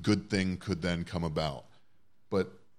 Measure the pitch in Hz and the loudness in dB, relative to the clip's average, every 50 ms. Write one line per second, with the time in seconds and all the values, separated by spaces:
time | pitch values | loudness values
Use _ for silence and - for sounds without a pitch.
0 | - 101 104 98 - - 104 95 92 92 90 - - - 92 82 85 90 87 85 | 2 2 4 2 2 2 2 2 2 0 -2 -2 -2 -4 -2 -2 0 -2 -2 -2
1 | 85 - - 87 85 80 76 82 78 76 69 64 - - - - - - - - | -2 -4 -4 -2 -2 -2 0 0 0 -2 -2 -6 -12 -16 -20 -20 -20 -20 -20 -20
2 | - - - - - - 104 95 92 - - - - - - | -20 -20 -20 -20 -6 -2 0 0 0 -2 -6 -18 -20 -20 -20